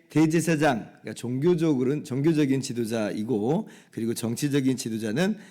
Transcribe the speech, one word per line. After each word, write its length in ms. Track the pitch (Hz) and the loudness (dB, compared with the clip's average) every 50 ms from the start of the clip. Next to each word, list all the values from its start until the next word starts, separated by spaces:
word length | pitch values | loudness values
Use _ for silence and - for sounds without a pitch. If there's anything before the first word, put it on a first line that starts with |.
| _ - | _ -2
대제사장, 800 | - 151 160 156 160 170 147 175 165 143 156 147 123 104 - - - - | 2 4 4 4 4 2 2 2 2 2 2 2 2 0 -4 -10 -16 -16
그러니까 120 | - 110 107 | -14 -14 -12
종교적으로는, 920 | - - 117 127 131 143 175 180 156 165 160 143 123 127 123 147 151 - | -8 -8 -6 -4 0 2 2 4 4 4 2 2 2 2 0 0 -2 -4
종교적인 580 | - 123 135 139 165 165 151 151 131 131 135 | -4 -4 0 2 2 4 4 2 2 2 0
지도자이고, 1080 | 123 - 120 120 117 107 117 113 107 98 82 104 107 117 127 101 104 123 156 208 220 - - - - _ | -2 -4 -4 -4 -4 -2 -2 -2 -2 -2 -2 -4 -2 -2 -2 0 0 0 0 0 -2 -6 -12 -20 -20 _
그리고 240 | - 110 113 113 113 | -8 -6 -4 -4 -4
정치적인 600 | - - 113 117 - 143 147 135 147 131 131 127 | -2 -4 -4 -4 -2 -2 -2 0 0 2 0 0
지도자는 600 | 113 - 120 110 110 113 107 107 147 185 202 214 214 - - | -2 -4 -6 -6 -4 -4 -2 0 0 0 0 -2 -4 -8 -20